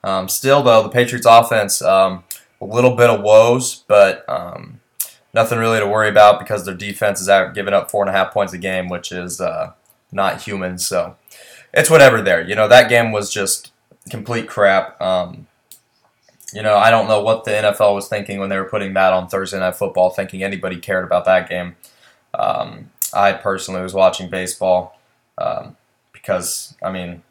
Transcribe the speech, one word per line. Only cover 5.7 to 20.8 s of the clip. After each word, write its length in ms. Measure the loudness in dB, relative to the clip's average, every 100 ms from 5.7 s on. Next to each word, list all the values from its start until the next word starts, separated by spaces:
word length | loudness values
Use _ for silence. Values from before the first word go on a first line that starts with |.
| 0
to 60 | 0
worry 240 | 0 2
about 280 | 8 8 6
because 280 | 0 -8 -8
their 80 |
defense 440 | -10 -12 -4 -4 -4
is 80 | 2
out, 280 | 2 2
giving 180 | -6 -2
up 180 | -2 -2
four 140 | -4
and 60 | -2
a 20 |
half 180 | -2 -2
points 220 | -4 -6
a 60 | -6
game, 320 | -6 -6 -6
which 200 | -10 -10
is, 300 | -12 -12 -8
uh, 320 | -8 -8 -12 _ _ _ _
not 300 | -4 -4 -4
human. 340 | -10 -10 -8 -8
So 400 | -6 -6 -6 -12 _ -20 -20 -20 _
it's 160 | -2 4
whatever 320 | 8 8 6
there. 260 | 0 -2 -2
You 80 |
know, 140 | -2 6
that 220 | 6 6
game 220 | 2 2
was 200 | -2 -4
just 400 | -6 -4 -6 -8 _ _ _ -16
complete 360 | -14 -8 -8 -6
crap. 540 | 2 2 2 -2 -8
Um, 460 | -4 -4 -4 -12 -20 _ _ -20 _ _ _ _ _ _ -18
you 100 | -6
know, 140 | 2 4
I 140 | 4
don't 180 | 4 2
know 140 | 0
what 220 | 0 -2
the 120 | -2 -2
N 80 |
F 160 | -2 2
L 140 | 0
was 140 | 0 -4
thinking 320 | -10 -8 -8
when 100 | -6
they 80 | -6
were 100 | -6
putting 240 | -8 -6
that 220 | 0 2
on 120 | 0 -2
Thursday 320 | -6 -6 -4
Night 160 | -6
Football, 360 | -4 -6 0 0
thinking 320 | 0 -10 -8
anybody 340 | -8 -8 -10
cared 300 | -10